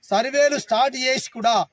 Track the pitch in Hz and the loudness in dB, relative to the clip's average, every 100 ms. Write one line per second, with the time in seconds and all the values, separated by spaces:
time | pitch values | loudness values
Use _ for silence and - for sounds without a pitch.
0 | - 196 247 277 285 285 - 220 269 262 | -2 -2 0 2 2 0 -2 0 0 0
1 | 254 262 - 233 226 220 170 | -2 -2 -6 -4 0 0 -2